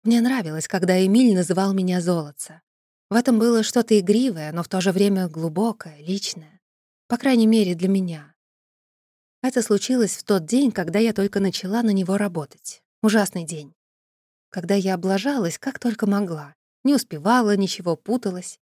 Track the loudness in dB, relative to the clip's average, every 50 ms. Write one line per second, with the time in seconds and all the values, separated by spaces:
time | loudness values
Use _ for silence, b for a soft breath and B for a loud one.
0 | _ 2 2 4 2 2 0 -2 -4 -6 -6 -8 -6 -4 -4 -2 0 2 2 4
1 | 4 4 4 6 6 6 4 4 2 0 0 0 0 0 0 -2 -2 -2 -2 -2
2 | 0 -2 -2 -2 -4 -8 -14 -16 -18 -18 -18 _ _ _ _ _ _ _ _ _
3 | _ _ 0 0 2 2 2 4 4 4 2 2 0 0 0 0 2 4 2 2
4 | 4 4 2 2 2 0 -2 -4 -8 -6 -6 -6 -6 -4 -4 -2 0 0 2 2
5 | 2 2 2 0 -2 -4 -4 -4 -6 -4 -2 0 -2 -2 -2 _ -14 -20 -20 -16
6 | -8 -8 -8 -6 -6 -10 -12 -12 -18 _ _ _ _ _ _ _ _ _ _ _
7 | _ _ -6 -2 2 2 4 6 6 6 6 4 4 2 0 -2 0 0 0 0
8 | 0 -4 -8 -12 -14 _ _ _ _ _ _ _ _ _ _ _ _ _ _ _
9 | _ _ _ _ _ _ _ _ -6 -2 0 0 0 2 0 0 2 0 0 2
10 | 2 0 -2 -8 -2 -2 -2 -2 0 0 0 2 2 2 0 -2 -4 -2 0 0
11 | 0 2 0 0 -2 -2 0 0 0 0 -2 -4 -6 -4 -2 0 0 2 2 0
12 | 0 0 0 -2 -2 -2 -4 -6 -10 -10 -16 _ _ -18 -18 _ _ _ _ _
13 | 0 2 2 2 2 0 -4 -8 -8 -8 -10 -12 -14 -18 _ _ _ _ _ _
14 | _ _ _ _ _ _ _ _ _ _ -10 -10 -2 0 0 0 2 0 -2 -2
15 | 0 0 -2 0 0 -2 -2 -2 -2 -4 -4 -6 -8 -10 -10 -4 -4 -4 -2 0
16 | 0 0 0 0 -2 -4 -8 -10 -12 -16 _ _ _ _ _ _ _ 2 2 2
17 | 0 _ -12 -4 0 2 2 4 4 2 2 2 0 -2 -4 -4 -4 -4 -4 -4
18 | _ -4 -4 -2 -2 -4 -6 -6 -12 -14 -18 _ _